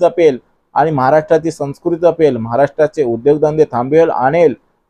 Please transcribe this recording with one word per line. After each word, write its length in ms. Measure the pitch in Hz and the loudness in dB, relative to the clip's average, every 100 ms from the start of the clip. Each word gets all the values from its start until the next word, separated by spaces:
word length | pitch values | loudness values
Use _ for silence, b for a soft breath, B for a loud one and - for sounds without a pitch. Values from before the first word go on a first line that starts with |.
जपेल 380 | - 170 156 123 - _ _ | -2 2 0 0 -8 _ _
आणि 160 | - 160 | -2 0
महाराष्ट्राची 600 | 143 131 156 156 160 156 | 0 0 0 2 -2 -2
संस्कृती 500 | - 143 139 170 165 | -6 -10 -8 -6 -2
जपेल, 360 | 170 165 151 120 | 0 2 0 0
महाराष्ट्राचे 680 | 113 123 139 - 151 160 | -4 -2 -2 0 -2 0
उद्योगधंदे 600 | 127 117 139 151 151 156 | -2 0 0 0 0 0
थांबवेल, 460 | 147 120 131 156 160 | -2 -2 -2 0 0
आणेल, 440 | - 170 170 156 110 _ _ | 0 -2 2 0 0 _ _